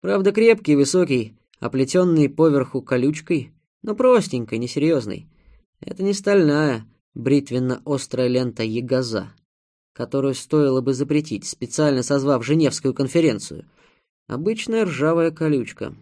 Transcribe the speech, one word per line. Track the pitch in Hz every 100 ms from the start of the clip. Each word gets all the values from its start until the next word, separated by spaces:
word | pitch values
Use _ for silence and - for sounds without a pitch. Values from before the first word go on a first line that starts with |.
Правда, | 180 202 190
крепкий, | 208 226 220 - 143
высокий, | 139 185 165 127 110 _ _ _
оплетенный | 117 131 135 185 185 160 143
поверху | - 160 143 127 131
колючкой, | - 127 131 151 - 165 117 _ _ _
но | 214 214
простенькой, | 254 247 - 127 110 113
несерьезной. | 120 - 151 151 104 - - _ _ _ _ _
Это | - -
не | 196
стальная, | 196 - 202 156 147 151 117 110 _ _
бритвенно-острая | - 117 143 139 123 127 127 - 139 - - 127
лента | 123 123 113
«Ягоза», | 113 113 123 127 123 110 - _ _ _ _ _ _
которую | _ 123 139 135 127
стоило | - 156 143 131
бы | 127
запретить, | 131 143 151 151 101
специально | - - 120 - 151 135
созвав | 120 143 139 131 117
Женевскую | 151 147 - 135
конференцию. | 131 135 170 160 107 - 76 - _ _ _ _ _ _
Обычная | 120 175 220 - 226
ржавая | 202 131 151 170 165
колючка. | 160 160 143 110 - 107 -